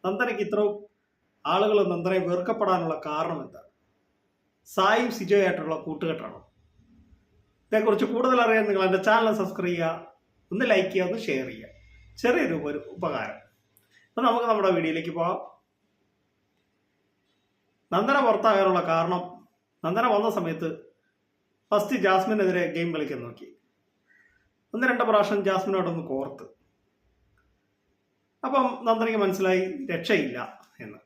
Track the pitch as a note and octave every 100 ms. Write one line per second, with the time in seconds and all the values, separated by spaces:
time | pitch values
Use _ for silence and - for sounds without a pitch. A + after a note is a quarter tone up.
0 | F#3 G#3 A#3+ G3+ G#3 G#3 G#3 G#3 - _
1 | _ _ _ _ C#3+ F3+ G#3 G#3 F3+ F3
2 | F3+ F#3 E3+ F3 G3+ A3 G3+ F3+ E3 D#3
3 | D3+ D3+ E3 D#3 B2+ - - _ _ _
4 | _ _ _ _ _ _ - - F#3+ A3+
5 | A#3+ - F#3 G3+ F#3 F3 D#3 D#3 - D3+
6 | E3 - - - _ _ _ _ _ _
7 | _ _ _ _ _ _ _ G#3+ A3 G3+
8 | C4 A#3+ B3+ B3 A3+ A3 G#3 F#3+ F#3+ F#3+
9 | G3+ A3+ A3+ G3+ - - F3+ F3 D#3+ E3
10 | - _ _ _ _ G3 A#3+ G3 F3 F#3
11 | F3+ A3 - C3+ B2 A2 G#2+ - - -
12 | - - A#3 E4 C4 D#3+ C#3+ D3 - F3
13 | E3+ C3 G#2 - _ _ _ _ _ _
14 | _ - B3 A#3 A#3 G#3+ F#3+ E3+ D#3+ E3
15 | E3+ E3 E3+ - - _ _ _ _ _
16 | _ _ _ _ _ _ _ _ _ _
17 | _ _ _ _ _ _ _ _ _ F3
18 | A#3 C#4+ B3 G#3 A3 G3 F#3+ F3+ E3 E3
19 | E3+ F3 F3 - _ _ _ _ D#3+ G3
20 | A#3 G#3 A3 G3+ E3+ D#3+ E3 - - _
21 | _ _ _ _ _ _ _ G#3 G#3 B3+
22 | F#3+ F#3 F#3+ G#3+ F#3 F3+ E3+ E3+ E3+ D#3
23 | C#3+ C3 A#2+ A#2 - - _ _ _ _
24 | _ _ _ _ _ _ _ A#3 B3+ B3
25 | A3+ G#3+ G3+ G#3 F#3+ F#3+ F#3+ F#3+ F3 E3
26 | C#3+ C3+ C#3 - - _ _ _ _ _
27 | _ _ _ _ _ _ _ _ _ _
28 | _ _ _ _ C4 C4+ B3 - A#3 A3+
29 | A3+ A3 G3 F#3+ F#3 F#3 F#3 D#3 - E3
30 | - F#3+ C3 B2 - - - _ A2 G#2